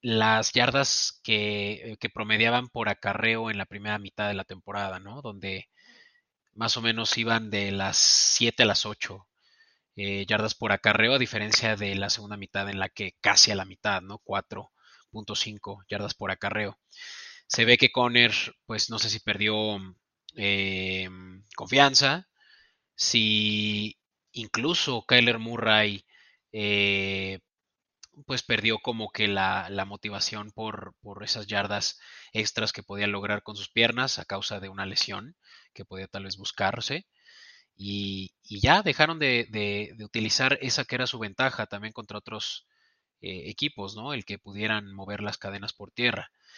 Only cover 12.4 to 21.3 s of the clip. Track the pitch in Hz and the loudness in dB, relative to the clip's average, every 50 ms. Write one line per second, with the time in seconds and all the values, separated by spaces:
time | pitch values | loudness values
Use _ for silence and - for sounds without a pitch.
12.4 | 95 - - 98 98 101 95 95 95 95 _ - 101 87 - _ - 104 107 - | -12 -6 -4 -4 -4 -2 -2 -4 -4 -6 _ -8 -8 -8 -8 _ 0 2 6 8
13.4 | - 120 104 95 95 95 92 _ - 104 98 92 90 95 104 - _ - 98 98 | 8 6 6 -2 -4 -8 -10 _ -2 -2 -2 -2 -4 -8 -14 -14 _ -4 -4 -4
14.4 | - - 104 101 101 - _ _ _ - - - _ _ - 107 104 - 104 - | -4 -4 -10 -12 -12 -14 _ _ _ -20 -20 -20 _ _ -14 -14 -10 -6 -4 -4
15.4 | - 110 107 101 - 101 98 95 95 - 107 104 101 98 - - 104 95 95 - | -4 -4 -6 -12 -12 -12 -12 -12 -10 -8 -6 -6 -4 -6 -6 -6 -4 -4 -4 -2
16.4 | - 101 98 107 104 98 - _ _ _ - - - - - - - - - - | -4 -4 -2 -2 -4 -4 -6 _ _ _ -20 -18 -18 -16 -16 -16 -16 -18 -20 -20
17.4 | _ - - - 113 117 123 - 135 123 - 127 123 120 120 123 120 117 107 - | _ -4 4 4 8 8 8 8 8 6 6 4 4 6 8 6 6 6 6 2
18.4 | - 110 - _ _ - 113 104 - - 113 104 107 110 104 107 - 107 104 98 | -2 -4 -8 _ _ -6 -2 -2 -2 -2 -2 -2 -2 -2 -2 -4 -2 -4 -2 2
19.4 | 107 107 107 110 110 107 104 98 95 92 90 _ _ _ _ _ _ - - - | 2 2 2 2 2 0 -2 -4 -6 -10 -14 _ _ _ _ _ _ -20 -10 -4
20.4 | 101 101 98 98 98 95 95 92 95 92 92 92 92 92 92 92 92 92 | 0 0 2 2 0 -2 -2 -2 -2 -2 -2 -4 -4 -6 -10 -14 -16 -16